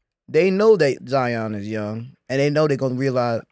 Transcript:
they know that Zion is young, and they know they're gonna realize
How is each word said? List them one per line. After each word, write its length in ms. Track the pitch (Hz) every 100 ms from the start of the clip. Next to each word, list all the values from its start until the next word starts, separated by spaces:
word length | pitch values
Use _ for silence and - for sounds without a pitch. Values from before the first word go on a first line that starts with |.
| _ _ -
they 220 | 147 190
know 260 | 190 220 208
that 300 | 151 - 123
Zion 460 | 135 123 117 110
is 140 | 107 104
young, 400 | 107 104 110 123 - -
and 120 | 135
they 100 | 143
know 160 | 147 156
they're 100 | 139
gonna 200 | 135 123
realize 460 | 139 127 120 113 -